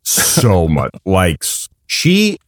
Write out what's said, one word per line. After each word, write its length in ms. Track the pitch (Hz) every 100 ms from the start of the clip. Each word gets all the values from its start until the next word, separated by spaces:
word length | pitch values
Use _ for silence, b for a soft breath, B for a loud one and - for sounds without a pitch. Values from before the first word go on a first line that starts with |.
So 640 | - - - 170 123 92 80
<laughs> 20 |
much. 220 | 73 65 - 95
Like, 340 | 92 90 71
s-, 240 | - - - _ -
she, 500 | - 156 190 214 -